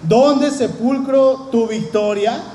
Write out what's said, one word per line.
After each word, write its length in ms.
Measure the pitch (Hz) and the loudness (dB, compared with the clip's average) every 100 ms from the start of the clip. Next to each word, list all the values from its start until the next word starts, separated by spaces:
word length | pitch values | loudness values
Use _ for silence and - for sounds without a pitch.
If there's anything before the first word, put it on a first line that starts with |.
¿Dónde, 480 | 160 220 285 277 285 | 2 4 4 4 0
sepulcro, 960 | 277 233 - 233 269 269 269 269 262 269 | 0 -4 -2 -2 -2 0 2 4 0 -2
tu 160 | 233 226 | -2 -2
victoria? 680 | 220 214 214 208 202 202 269 - | -4 -4 -2 -2 0 -2 -4 -12